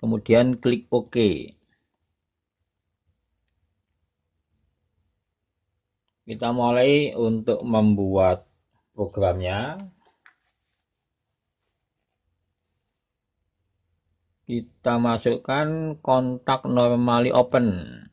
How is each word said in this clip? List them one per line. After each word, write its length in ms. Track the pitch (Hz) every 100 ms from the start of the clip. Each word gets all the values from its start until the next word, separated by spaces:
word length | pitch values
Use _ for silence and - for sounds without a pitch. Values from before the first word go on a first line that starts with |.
Kemudian 560 | 113 110 - 113 127 123
klik 320 | 123 120 -
OK. 240 | 123 110 120 110 78 60 - _ _ _ _ _ _ _ _ _ _ _ _ _ _ _ _ _ _ _ _ _ _ _ _ _ _ _ _ _ _ _ _ _ _ _ _ _ _ _ _ _ _ _ _ _ _
Kita 320 | - 110 117 123
mulai 560 | 120 120 131 143 143
untuk 480 | - 113 113 110 110
membuat 880 | 120 113 107 101 98 95 95 90 _ _ _ _ _ -
programnya. 800 | 101 - 95 90 90 98 127 180 196 _ _ _ _ _ _ _ _ _ _ _ _ _ _ _ _ _ _ _ _ _ _ _ _ _ _ _ _ _ _ _ _ _ _ _ _ _ _ _ _ _ _ _ _ _ -
Kita 480 | 120 113 _ - 120
masukkan 1040 | 120 117 123 117 - 135 151 160 160 156
kontak 640 | - 131 127 123 - 135
normally 640 | 135 123 120 120 120 120 123
open. 640 | 127 123 131 120 90 58 58 -